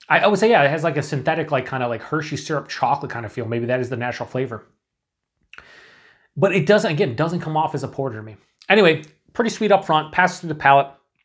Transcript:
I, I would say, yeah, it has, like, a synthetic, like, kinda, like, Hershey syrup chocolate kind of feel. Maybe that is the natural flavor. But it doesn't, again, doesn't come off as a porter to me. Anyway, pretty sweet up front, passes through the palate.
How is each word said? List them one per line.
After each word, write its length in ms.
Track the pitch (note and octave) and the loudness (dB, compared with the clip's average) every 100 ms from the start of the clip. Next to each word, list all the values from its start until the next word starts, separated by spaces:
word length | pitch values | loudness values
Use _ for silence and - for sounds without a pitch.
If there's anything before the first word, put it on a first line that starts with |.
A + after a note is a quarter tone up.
| - | -6
I, 120 | D#3+ | -2
I 60 | G3+ | 0
would 120 | G3+ | 2
say, 120 | A3 | 2
yeah, 120 | A3 | 2
it 80 | C#3+ | 2
has, 120 | D#3 | 0
like, 140 | E3 D3+ | -2 -4
a 60 | |
synthetic, 500 | D3 C#3+ C#3+ D#3+ D3+ | -4 -4 -2 -4 -2
like, 160 | C#3+ B2+ | -4 -4
kinda, 200 | C3 B2 | -6 -6
like, 140 | A2+ | -6
Hershey 340 | - D#3 D#3 C3 | -6 -6 -6 -8
syrup 320 | - D3 - | -6 -8 -8
chocolate 420 | - B2 C3+ B2 | -4 -2 -2 -4
kind 140 | A#2 | -10
of 80 | A2 | -10
feel. 140 | - A2 | -8 -6
Maybe 200 | A#2 A#2 | -4 -2
that 140 | B2+ | -2
is 80 | A#2+ | -4
the 80 | B2+ | -6
natural 320 | B2 A#2 A#2 | -6 -8 -8
flavor. 380 | C3 C3 A2 - _ _ _ _ _ _ _ _ - - - - - _ _ _ - | -6 -6 -8 -16 _ _ _ _ _ _ _ _ -20 -20 -20 -20 -20 _ _ _ 0
But 180 | G3 | 2
it 120 | F#3 D3+ | 4 4
doesn't, 240 | G3+ G#3 | 4 4
again, 240 | D3+ F3+ A2+ | 0 0 0
doesn't 240 | E3 F3 | -2 -2
come 160 | D#3 D#3 | -4 -2
off 180 | D3+ | -2
as 80 | C#3+ | -4
a 60 | C3 | -6
porter 280 | - C3+ A2 | -6 -6 -6
to 60 | |
me. 140 | G#2+ G#2+ _ _ - | -12 -18 _ _ 2
Anyway, 360 | G3+ F3+ D3+ - _ _ | 4 6 4 -2 _ _
pretty 180 | - A#3 | -4 -2
sweet 220 | - G#3+ | -2 4
up 120 | G3 | 4
front, 280 | - D#3 D3+ | 4 0 2
passes 280 | - F3+ - | 2 2 0
through 80 | E3+ | -8
the 60 | |
palate. 340 | D3+ C#3 C#3 C#3 - _ _ | 2 6 6 6 -4 _ _